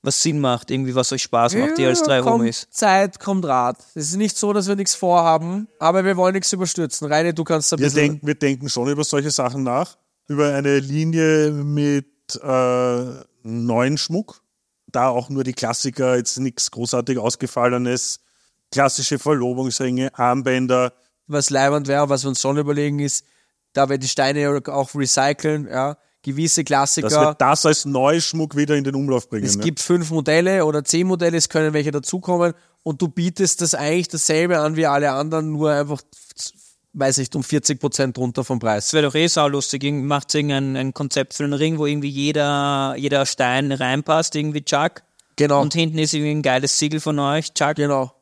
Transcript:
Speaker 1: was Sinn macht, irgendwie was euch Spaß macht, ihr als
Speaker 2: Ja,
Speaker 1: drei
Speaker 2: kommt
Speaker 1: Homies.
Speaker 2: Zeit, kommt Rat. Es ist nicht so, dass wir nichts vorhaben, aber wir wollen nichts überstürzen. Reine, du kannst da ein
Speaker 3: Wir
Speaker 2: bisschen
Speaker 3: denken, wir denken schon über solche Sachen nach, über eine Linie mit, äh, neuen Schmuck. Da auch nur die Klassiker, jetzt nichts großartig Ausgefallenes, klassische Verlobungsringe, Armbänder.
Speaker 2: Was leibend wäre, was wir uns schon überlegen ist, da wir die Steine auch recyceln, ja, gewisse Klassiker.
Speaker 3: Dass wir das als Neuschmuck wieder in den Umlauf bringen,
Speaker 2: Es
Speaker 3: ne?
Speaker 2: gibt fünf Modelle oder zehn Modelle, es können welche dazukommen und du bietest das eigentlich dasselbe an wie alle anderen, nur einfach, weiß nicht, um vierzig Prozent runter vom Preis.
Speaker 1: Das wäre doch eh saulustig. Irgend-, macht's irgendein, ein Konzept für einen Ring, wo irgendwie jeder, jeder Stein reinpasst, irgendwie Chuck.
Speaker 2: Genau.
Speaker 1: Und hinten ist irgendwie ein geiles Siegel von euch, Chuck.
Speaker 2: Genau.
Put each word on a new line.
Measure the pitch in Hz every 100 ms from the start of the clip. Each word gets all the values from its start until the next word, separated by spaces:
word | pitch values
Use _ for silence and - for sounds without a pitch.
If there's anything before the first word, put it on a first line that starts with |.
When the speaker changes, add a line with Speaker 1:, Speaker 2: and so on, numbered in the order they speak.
Speaker 1:
was | 139 -
Sinn | 165 151
macht, | 139 120 -
irgendwie | 131 131
was | 127 127
euch | 131
Spaß | - 120 120 196
macht, | 277 320
ihr | 131
als | 127
Speaker 2:
Ja, | 311
Speaker 1:
drei | 135
Speaker 2:
kommt | 127 233
Speaker 1:
Homies. | - - -
Speaker 2:
Zeit, | - 208 190 196 -
kommt | - 196
Rat. | 170 131 123 127 - -
Es | 147
ist | 180
nicht | 208 -
so, | 208
dass | 208 190
wir | 202
nichts | 196
vorhaben, | - 180 175 165 160 165 190 220 _
aber | 160 180
wir | 190 185
wollen | 185
nichts | 190 180
überstürzen. | 190 180 - 156 - 151
Reine, | 151 170
du | 165
kannst | 160 160 147
da | 156
ein |
Speaker 3:
Wir | 143
Speaker 2:
bisschen | 139
Speaker 3:
denken, | 147 147 147
wir | 147
denken | 143 135 135
schon | 120 123
über | 143
solche | 147 147 147
Sachen | 143 123 131
nach, | 131 123 175 - _ _ _
über | 147 147
eine | 139 143 139
Linie | 135 147 160 160 160 156 151
mit, | 147 147 147 147 143 139 _ _ -
äh, | 147 131 127 123 123 123 127 131 - _
neuen | 113 117 120 117 127 151
Schmuck. | - 170 220 - _ _ _ _ _
Da | 127 131
auch | 123 123
nur | 139
die | 131
Klassiker, | 123 131 120 139 120 131 123
jetzt | 117 -
nichts | 131 - -
großartig | - 117 127 120 127
Ausgefallenes, | 113 - 127 - 123 123 123 123 - - _ _ _ _ _
klassische | 131 135 - 131 139
Verlobungsringe, | - 147 123 127 131 117 131 127 131 -
Armbänder. | 123 127 131 127 127 127 127 _ _ _ _
Speaker 2:
Was | 147 135
leibend | 135 139 147 139
wäre, | 139 143
was | 135
wir | 135
uns | 127
schon | 135 143
überlegen | 143 147 147 143
ist, | 143 - _ _ _ _ _
da | - 139
wir | 139
die | 131
Steine | - 135 147 143 143 -
auch | 139 135
recyceln, | 147 131 - 135 143 156 151 139
ja, | 127 139 147 _ _
gewisse | - 139 160 -
Klassiker. | 147 143 139 - 110
Speaker 3:
Dass | 151
wir | 151
das | 151 131 156 -
als | 151
Neuschmuck | 147 139 135 165 160 160 156
wieder | 143 147 147
in |
den | 139
Umlauf | 135 139 127 -
bringen, | 110 101
Speaker 2:
Es | 101
Speaker 3:
ne? |
Speaker 2:
gibt | 165 151
fünf | - 180 160
Modelle | 160 147 156 180 190 156
oder | 151
zehn | 143 165 185
Modelle, | 185 170 165
es | -
können | 160 156
welche | 151 147
dazukommen | 143 135 185 180 175 175 165 _ _
und | - 147
du | 175
bietest | 160 175 170 190 -
das | 170
eigentlich | - 147 170 170
dasselbe | 160 - 156 175 170
an | 151 160
wie | 156
alle | 143 147
anderen, | 131 151 160 156
nur | 151 151
einfach, | 147 147 147 - - - - - _ - _ _
weiß | 160 135 131
nicht, | 131
um | -
vierzig | 127 151 - 143
Prozent | 147 - 135 123
runter | 127 120
vom | 127 127
Preis. | 113 107 -
Speaker 1:
Das |
wäre | 156 147
doch |
eh | 147 165
saulustig. | 160 147 143 135 139
Irgend-, | 139 147 135
macht's | 143 -
irgendein, | 151 147 135 139 135
ein | 131
Konzept | - 139 - 131
für | -
einen | 143
Ring, | 143 156 160
wo | 147
irgendwie | 147 143
jeder, | 139 143 151 143 143 143 143 135 135
jeder | 139 139
Stein | 135 - 123 131 143
reinpasst, | 139 127 135 151 160 165
irgendwie | 151 151 151
Chuck. | 139 143 160 - _ _ _ -
Speaker 2:
Genau. | 147 143
Speaker 1:
Und | 147
hinten | 165 165 160
ist | 156
irgendwie | 156 151
ein | 151
geiles | 139 127 135 -
Siegel | 151 156
von | 156 147
euch, | 139 147 160
Chuck. | - 147 151
Speaker 2:
Genau. | 143 139 127 _